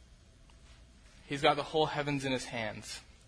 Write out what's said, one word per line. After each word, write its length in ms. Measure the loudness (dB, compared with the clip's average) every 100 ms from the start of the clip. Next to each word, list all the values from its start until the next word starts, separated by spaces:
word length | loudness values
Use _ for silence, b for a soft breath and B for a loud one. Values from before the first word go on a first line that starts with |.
| -20 -20 -20 -20 -20 -20 -20 -20 -20 -20 -20 -20 -10
He's 160 | 2
got 140 | 4 4
the 80 |
whole 240 | 2 2 2
heavens 380 | 2 0 0 0
in 60 |
his 140 | -2 -2
hands, 540 | -6 -6 -6 -10 -12 -14 -20